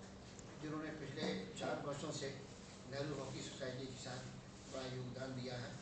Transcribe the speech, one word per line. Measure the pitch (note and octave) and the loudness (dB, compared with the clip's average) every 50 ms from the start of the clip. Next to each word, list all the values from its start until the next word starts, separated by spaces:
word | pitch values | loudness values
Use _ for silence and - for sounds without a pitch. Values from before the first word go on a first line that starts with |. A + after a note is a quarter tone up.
| - - - - - - - - - - - - | -8 -8 -8 -8 -8 -8 -8 -8 -8 -8 -4 -2
जिन्होंने | D3 D#3 D#3 D3+ D#3 D3 | 0 2 2 2 2 0
पिछले | - - - - - - - - - - - - - - | 0 0 0 0 2 4 4 4 4 4 0 -2 -2 2
चार | C3+ C#3+ D3+ D#3 - | 2 4 4 4 4
वर्षों | C#3+ C#3 - E3 C#3 | 2 2 2 2 2
से | B2 - C3+ C3 - - - - - - - - - - - - | 2 2 2 0 0 -2 -4 -6 -8 -8 -8 -8 -8 -8 -6 -2
नेहरू | C3 C#3 C#3+ D3+ C#3+ | 2 2 2 4 2
हॉकी | C3+ C3 C3 C3 - | 2 2 0 0 0
सोसाइटी | - - - - C3+ B2+ B2+ C3+ C3+ | 0 -2 0 0 0 0 2 0 0
के | B2 - - - | -2 -2 -2 -2
साथ | B2+ B2 B2 B2+ - - - - - - - - - | -2 -2 -2 -2 -4 -4 -6 -6 -8 -8 -8 -6 -4
बड़ा | C3 C3 C3 B2+ B2+ | -2 -2 0 0 0
योगदान | B2+ B2+ B2 B2+ C3 C3 C3 B2+ B2 | 0 0 0 0 0 0 0 0 0
दिया | B2 B2+ B2 | 0 0 0
है। | A#2+ A#2 - - - | 0 0 -2 -2 -4